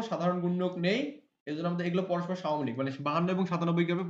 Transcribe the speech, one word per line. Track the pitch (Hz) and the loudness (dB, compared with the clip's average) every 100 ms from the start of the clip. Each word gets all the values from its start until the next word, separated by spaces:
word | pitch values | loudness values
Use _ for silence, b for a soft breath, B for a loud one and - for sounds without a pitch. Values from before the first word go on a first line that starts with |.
সাধারণ | 220 160 175 180 | -2 0 0 2
গুণনীয়ক | 175 180 180 175 | 0 2 0 0
নেই, | 170 233 285 - - _ - | 2 2 0 -6 -18 _ -8
এই | 151 | -4
জন্য | 175 | -2
আমাদের | 175 175 | 0 0
এগুলো | 180 | 0
পরস্পর | 185 175 170 180 | 0 -2 -2 -4
সমমৌলিক, | 156 151 127 120 | -2 0 0 -2
মানে, | 135 135 | -2 -2
বাহান্ন | 143 160 175 | -2 2 2
এবং | 185 180 | 2 0
সাতানব্বই | 170 170 170 170 | 0 2 2 2
কি | |
হবে? | 175 175 | 0 0